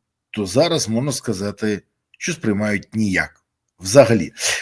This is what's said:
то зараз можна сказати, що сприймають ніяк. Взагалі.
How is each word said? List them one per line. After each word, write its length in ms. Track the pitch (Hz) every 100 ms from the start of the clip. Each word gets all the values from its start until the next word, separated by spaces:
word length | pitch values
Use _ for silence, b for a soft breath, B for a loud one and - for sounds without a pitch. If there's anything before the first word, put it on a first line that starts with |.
| _ _ _
то 160 | 107 95
зараз 420 | 113 165 160 107
можна 240 | 113 151
сказати, 680 | - - 95 101 101 107 98 - _ _ -
що 140 | -
сприймають 560 | 165 110 101 107 101 -
ніяк. 500 | 110 104 90 80 _ _ _ _ -
Взагалі. 520 | 95 139 120 110 78 - B B